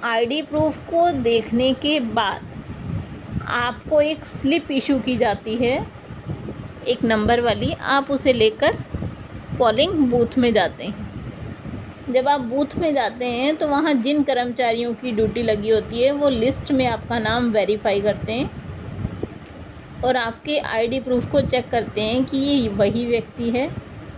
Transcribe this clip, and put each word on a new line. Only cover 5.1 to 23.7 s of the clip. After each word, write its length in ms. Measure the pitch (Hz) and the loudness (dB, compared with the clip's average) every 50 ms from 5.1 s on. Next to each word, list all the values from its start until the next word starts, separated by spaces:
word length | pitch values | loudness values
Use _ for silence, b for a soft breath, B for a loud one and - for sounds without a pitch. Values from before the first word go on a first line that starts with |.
| 254 | 2
जाती 380 | 220 240 214 202 202 - 220 220 | 2 2 2 0 -2 -4 -4 -2
है, 320 | 233 247 240 269 330 - - - - - - - - - - - - - - - - - - - - - | 0 2 2 0 0 -2 -6 -12 -16 -16 -14 -14 -12 -8 -8 -8 -8 -8 -10 -10 -10 -12 -14 -12 -8 -4
एक 160 | - - - - | -2 -2 0 2
नंबर 380 | 226 220 214 214 214 240 240 | 2 2 4 4 4 4 4
वाली, 300 | 240 233 202 202 240 277 | 4 2 0 0 -2 -4
आप 400 | - - - - 269 277 269 - | -4 -4 -2 0 0 0 0 0
उसे 220 | 277 262 - 277 247 | -2 0 2 2 4
लेकर 400 | 233 220 220 214 - 285 320 - - - - - - - - - - - - - - - - - - | 4 4 2 4 2 2 2 2 0 -6 -8 -8 -8 -6 -8 -10 -12 -14 -14 -14 -14 -12 -6 0 2
पोलिंग 340 | 247 220 214 247 302 370 392 | 2 4 4 4 2 2 4
बूथ 440 | 311 277 240 240 247 233 233 - | 2 2 4 4 2 2 2 2
में 160 | 262 240 233 214 | 2 2 4 4
जाते 300 | 208 175 - - - 123 | 4 2 2 -2 -6 -8
हैं। 240 | 190 208 - - - - - - - - - - - - - - - - - - - - - - - | -8 -8 -8 -10 -10 -10 -12 -12 -12 -12 -12 -12 -12 -12 -12 -12 -12 -10 -12 -12 -14 -14 -12 -4 0
जब 180 | 240 262 254 | 0 2 4
आप 140 | 285 285 285 | 4 2 2
बूथ 340 | 247 226 247 277 294 285 - | 0 -2 0 0 0 0 -2
में 160 | - 349 311 285 | -2 0 2 2
जाते 320 | 269 226 196 226 240 247 | 2 0 0 -2 -4 -4
हैं, 300 | 247 240 240 262 294 311 | -2 -2 0 0 0 0
तो 120 | 311 330 | 0 0
वहाँ 260 | 294 277 285 320 302 294 | 0 2 2 2 4 2
जिन 300 | 247 214 277 294 302 269 | 2 2 2 2 2 2
कर्मचारियों 680 | 277 262 247 247 247 233 262 247 233 226 233 240 240 226 | 2 2 0 0 -2 0 0 2 2 2 0 0 -2 -4
की 180 | - 254 254 | -4 -4 -2
ड्यूटी 320 | 214 214 220 208 196 240 233 | 0 2 2 2 0 0 2
लगी 260 | 226 214 208 208 220 | 2 2 2 2 2
होती 340 | 220 214 - - 226 233 247 | 2 2 2 0 0 2 4
है, 80 | 277 | 4
वो 180 | 294 285 294 277 | 4 4 2 2
लिस्ट 420 | 254 220 226 262 269 - - - | 4 4 2 2 0 0 -2 0
में 160 | 285 262 254 | 2 4 4
आपका 320 | 240 226 214 - - 233 240 | 2 0 -2 -4 -4 -2 0
नाम 320 | 214 214 226 247 247 233 | 0 0 2 2 2 2
वेरीफाई 500 | 214 214 190 190 214 208 - 220 196 202 | 4 4 4 2 2 2 2 2 2 2
करते 320 | 202 208 190 - - 214 220 | 2 0 0 0 -2 -4 -2
हैं 160 | 247 311 - - - - - - - - - - - - - - - - - - - - - - - - - - - - - - - - | -2 -2 -4 -6 -10 -12 -12 -12 -10 -10 -10 -8 -6 -6 -6 -6 -6 -8 -8 -10 -12 -18 -18 -16 -16 -16 -16 -16 -18 -18 -16 -8 -2 0
और 120 | 254 254 | 0 2
आपके 420 | 247 226 226 233 - - 294 294 285 | 2 0 -2 -6 -6 -4 -2 -2 -2
आईडी 400 | - - - 226 233 233 262 269 | -2 -2 0 0 0 0 0 -2
प्रूफ 320 | - 254 254 240 226 - | -2 0 0 0 0 2
को 100 | - 285 | 2 2
चेक 280 | 254 - 254 247 240 - | 2 2 0 -2 0 0
करते 320 | 254 233 208 - - 208 | -2 -2 -2 -2 -2 -2
हैं 220 | 214 214 240 254 262 | 0 0 2 0 0
कि 140 | - 277 | 0 0
ये 320 | 269 277 285 285 269 233 214 | 0 2 4 4 2 2 2
वही 360 | 202 202 202 202 208 233 240 | 2 2 2 2 2 2 0
व्यक्ति 440 | 233 240 226 214 - - - 233 233 | 0 0 0 -2 -4 -6 -4 -2 -2
है। 380 | 233 247 269 339 | 0 0 -2 -2